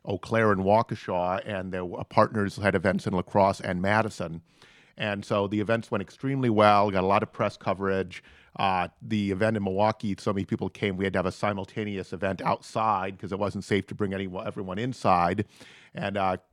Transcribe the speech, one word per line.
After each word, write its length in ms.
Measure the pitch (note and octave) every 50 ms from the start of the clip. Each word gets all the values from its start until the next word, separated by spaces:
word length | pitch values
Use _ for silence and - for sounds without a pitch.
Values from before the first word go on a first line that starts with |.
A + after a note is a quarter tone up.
| _
Eau 120 | - G2+
Claire, 340 | F#2 - - A2+ A2+ A2+ G#2+ G2+
and 80 | F#2
Waukesha, 800 | F#2+ G2 G#2 A2 A2 - A#2 - - - F#2+ F2 F2 F2+ F#2 G#2 A2
and 260 | A2 G#2 F#2+ F#2 F#2
there 140 | F#2 F#2 F2+
were 180 | F2 G2+ - -
partners 500 | - - - A2 - - G#2+ G2+ G2 -
had 200 | - G2+ G2 F#2
events 320 | F#2+ E2 G2 F2+ F#2+ -
in 60 | G#2+ F#2+
La 80 | F2+
Crosse 380 | F2+ - - G#2 F#2+ G2 F#2+ -
and 220 | - - F#2 F2+
Madison. 600 | F#2 G2 G#2+ A2 A2 G#2+ - - F2+ E2 E2 E2+ - _ _ _ - - - - _ _ _
And 260 | - G#2+ G#2+ G2+ G2+ G2
so 240 | - A2+ G2+ G2+
the 120 | G2 G#2 G#2+
events 300 | G#2 F2 A2+ A2+ G#2+ -
went 120 | A#2+ G2+
extremely 480 | F#2 - - - - C3+ C#3 C3+ B2+ A#2+
well, 420 | G#2+ G#2 G#2+ G#2 G#2 G2+ G2+ G#2+
got 120 | F#2+ F#2+ F#2
a 40 |
lot 160 | F#2+ G2+ G#2+ G#2+
of 80 | -
press 260 | - - A2+ G2+ -
coverage. 640 | - - G#2+ F#2+ F2+ G2 F#2+ F#2+ F#2+ F#2 F2+ - - - - - - - _ _
Uh, 320 | - - G2 F#2 F#2 F2+ E2+ - _
the 300 | - A2+ A2 G#2+ G2+ G2
event 240 | F#2+ F#2 - F#2+ -
in 80 | G#2 G2
Milwaukee, 500 | F#2+ F#2 F#2+ G#2 G#2+ G#2+ - - G#2 F#2+ -
so 140 | - A2 G2+
many 100 | G2 F2+
people 240 | - A2+ - G2
came, 300 | F#2 - - A2 G2+ F#2
we 80 | F2+ G2
had 80 | G2 F2+
to 60 | F#2+
have 60 | F2
a 60 | F#2
simultaneous 800 | - - - G#2 G2+ G2 F#2+ - - A2+ G#2+ G#2 G2+ F#2+ F2+ -
event 300 | - F2 G2 F#2+ F#2+ F2
outside 760 | - - G2 - - - - A#2 A2 A2 G#2 F#2+ F#2 G2 G2
'cause 140 | - - F2
it 80 | G2 F#2+
wasn't 240 | G#2 G2 F2+ G2+ F#2
safe 240 | - G#2+ G2 -
to 80 | - G2+
bring 180 | - G#2 F#2+ G2
anyone, 320 | F#2+ G2 F#2 F2+ F#2+ A2
everyone 320 | G#2+ G2 G#2+ G2 F#2 F#2
inside. 680 | G#2 A#2 C3 B2 - - G#2+ F#2 F2 F2 F2 F#2+ G#2 G#2+ - - - - - - - - - _
And, 220 | - F3 G2+ G2
uh, 200 | G#2 F#2+ F#2+ F#2 F#2 - _